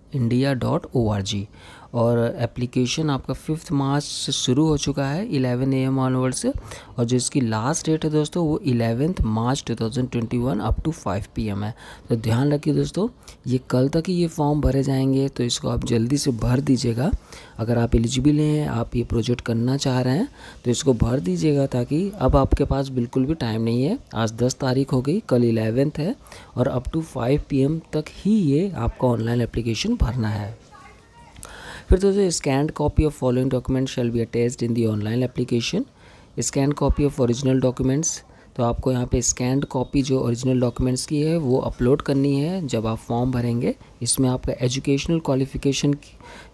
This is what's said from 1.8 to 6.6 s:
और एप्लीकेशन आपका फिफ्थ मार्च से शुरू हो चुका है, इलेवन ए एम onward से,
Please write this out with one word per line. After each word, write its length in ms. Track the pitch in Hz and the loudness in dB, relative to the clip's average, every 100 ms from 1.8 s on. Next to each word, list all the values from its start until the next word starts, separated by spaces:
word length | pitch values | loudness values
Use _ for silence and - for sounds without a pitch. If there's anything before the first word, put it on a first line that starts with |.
| - | -6
और 440 | 120 117 120 117 - | 0 2 2 0 -2
एप्लीकेशन 720 | 120 - 123 131 123 - 156 | -4 -4 -4 0 -2 0 -2
आपका 240 | 131 - | -2 -4
फिफ्थ 380 | 131 - 156 - | -8 -6 -6 -2
मार्च 320 | 143 135 143 | -2 0 0
से 280 | - - - | -2 -6 -4
शुरू 340 | - - 123 160 | -2 0 2 4
हो 100 | 147 | 2
चुका 300 | - 139 135 | 0 -2 -2
है, 200 | 151 233 | -2 -2
इलेवन 460 | 147 127 123 135 | 0 0 0 0
ए 40 | 131 | 2
एम 300 | 131 131 131 | 2 2 2
onward 260 | 131 131 | 2 0
से, 200 | 123 240 - | -2 -2 -4